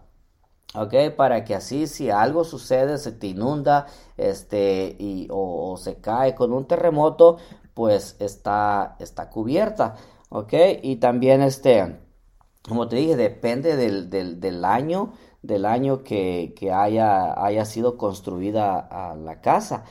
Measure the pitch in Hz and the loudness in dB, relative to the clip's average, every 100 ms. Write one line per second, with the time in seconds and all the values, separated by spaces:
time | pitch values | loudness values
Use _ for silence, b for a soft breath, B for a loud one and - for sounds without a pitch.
0 | - _ _ _ _ _ - 107 107 123 | -20 _ _ _ _ _ -14 -8 0 2
1 | 151 147 131 117 107 98 - 135 156 - | 2 4 2 2 -2 -6 -4 -6 -6 -4
2 | 131 101 117 160 165 139 - 131 135 143 | -2 2 2 2 -2 -6 -2 0 2 -2
3 | 120 110 101 92 120 147 143 143 143 B | -8 -8 -8 -4 -4 0 2 2 0 B
4 | B - 101 95 - 104 98 95 95 - | B -4 -2 -2 -4 0 2 0 -2 -6
5 | 101 95 - 95 95 85 87 92 - - | -8 -8 -6 -6 -4 -6 -8 -8 -12 -10
6 | - 113 131 127 120 127 135 170 170 151 | -4 0 0 0 -2 -2 -2 0 2 2
7 | 156 147 170 170 B B - - 113 101 | 2 8 8 6 B B -16 -2 2 2
8 | - - 101 - - 104 104 101 95 - | 0 -8 -8 -6 -4 0 0 0 -2 -8
9 | 85 - 82 113 110 156 220 214 113 110 | -14 -12 -10 -8 -2 0 0 0 -4 -4
10 | B B _ - 107 143 185 - 131 123 | B B _ -10 -2 4 4 4 -4 0
11 | 127 123 131 135 139 131 139 117 87 73 | 2 4 4 6 4 2 6 6 4 -4
12 | - _ _ _ _ _ - 113 113 117 | -20 _ _ _ _ _ -6 -4 -2 0
13 | 160 147 107 - 120 120 160 147 117 98 | 0 2 0 0 -4 0 0 0 0 -2
14 | 90 95 92 85 95 90 90 113 151 180 | -4 -4 -4 -6 -6 -2 0 0 0 -4
15 | 208 B B B - 107 104 123 135 135 | -4 B B B -6 -2 0 0 0 -2
16 | - 107 92 87 85 - 95 92 104 110 | -2 -2 -2 -2 -6 -8 -2 0 2 2
17 | 110 98 87 - 101 107 107 110 120 120 | 2 2 0 -2 -2 0 -2 -2 -2 -2
18 | 107 95 98 90 95 107 101 92 - 87 | -4 -6 -8 -6 -4 -2 0 -2 -6 -10
19 | 90 78 78 78 123 170 220 117 113 | -10 -12 -14 -4 0 0 -2 -8 -10